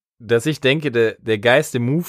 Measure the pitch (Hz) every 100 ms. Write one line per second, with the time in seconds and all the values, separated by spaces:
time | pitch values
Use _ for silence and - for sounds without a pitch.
0 | _ _ 110 117 151 151 131 151 147 117
1 | 113 - 110 110 117 135 151 127 120 156